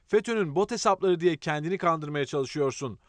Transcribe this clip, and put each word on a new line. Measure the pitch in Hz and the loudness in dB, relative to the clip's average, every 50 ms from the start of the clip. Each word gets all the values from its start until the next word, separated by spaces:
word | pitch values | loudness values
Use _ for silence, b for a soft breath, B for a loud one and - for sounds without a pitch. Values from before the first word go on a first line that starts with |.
| b | b
"fetön'ün | _ - 220 - 233 226 220 196 156 139 | _ 2 2 2 2 0 0 0 0 2
bot | 175 208 - | 0 0 0
hesapları" | 247 214 - 220 196 - 190 190 180 165 | -2 0 2 2 2 4 2 2 2 4
diye | 165 180 160 | 2 0 0
kendini | - - 165 151 151 151 165 190 180 | 0 -2 -4 -4 -2 -2 -4 -4 0
kandırmaya | 185 175 165 160 156 147 147 147 139 | 0 0 0 0 -2 -4 -4 -4 -4
çalışıyorsun. | - - 147 135 123 - 156 143 135 123 - 143 123 98 - _ | -2 -2 -4 -4 -2 -2 0 0 0 0 -2 -8 -8 -8 -12 _